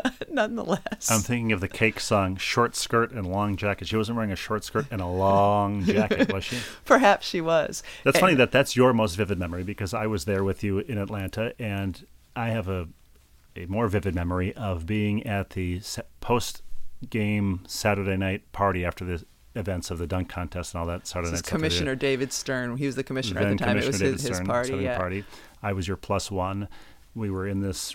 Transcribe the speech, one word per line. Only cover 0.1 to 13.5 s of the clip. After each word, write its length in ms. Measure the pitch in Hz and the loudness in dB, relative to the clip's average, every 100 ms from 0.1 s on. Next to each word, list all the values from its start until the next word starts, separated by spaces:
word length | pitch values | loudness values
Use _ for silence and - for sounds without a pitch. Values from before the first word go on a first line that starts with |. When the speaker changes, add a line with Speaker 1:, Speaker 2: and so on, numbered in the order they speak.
Speaker 1:
<laughs> 180 | - - | -2 -6
nonetheless. 800 | 302 214 233 - 190 - 220 - | 0 0 -2 -2 -2 -2 -6 0
Speaker 2:
I'm 80 | 110 | 2
thinking 320 | - 120 113 | 2 0 2
of 80 | 101 | 0
the 80 | 92 | 0
Cake 320 | - 113 - | 2 2 2
song, 380 | - 107 95 95 | 2 2 2 0
"Short 360 | - - 120 | -2 2 2
Skirt 380 | - - 117 117 | 0 0 2 2
and 180 | 123 90 | -2 -4
Long 280 | 98 104 98 | -2 0 0
Jacket." 320 | 104 98 85 | -2 -2 -2
She 80 | 110 | -2
wasn't 180 | 107 117 | 0 -2
wearing 160 | 107 | -2
a 60 | 92 | -4
short 260 | - 107 | -4 -4
skirt 220 | - 113 - | -2 -2 -2
and 100 | 107 | -2
a 60 | 90 | -2
long 760 | 90 98 98 101 104 101 101 | 2 4 6 6 6 2 0
jacket, 480 | 170 196 107 - 254 | 2 2 4 2 2
was 140 | 95 - | 0 -4
she? 120 | 247 - | -6 -8
Speaker 1:
<laughs> 140 | - - | -4 4
Perhaps 420 | 277 226 196 - | 6 8 6 2
she 140 | 185 | -2
was. 420 | 160 165 - - - - 139 | 2 2 2 -4 -12 -2 4
Speaker 2:
That's 100 | 160 | 6
Speaker 1:
And 60 | |
Speaker 2:
funny 140 | 185 143 | 8 8
that 160 | 120 | 6
that's 260 | 127 139 120 | 6 4 6
your 160 | 127 | 6
most 220 | 117 107 87 | 6 2 2
vivid 220 | 98 92 | 0 0
memory, 240 | 87 87 | -4 -4
because 300 | 92 104 98 | -6 -4 -4
I 140 | 113 110 | -2 -2
was 160 | 107 | -2
there 220 | 107 98 98 | 0 2 2
with 180 | 92 | 0
you 160 | 104 98 | 0 0
in 180 | - 110 | -2 -4
Atlanta, 560 | 98 104 95 - 113 - | -4 -4 -6 -4 -4 -4
and 460 | 113 101 98 87 - - - | -4 -2 -4 -6 -12 -20 -12
I 160 | - 117 | -4 -2
have 200 | 113 92 | -2 -2
a, 180 | 92 82 - - - _ - - | -4 -6 -12 -20 -20 _ -20 -20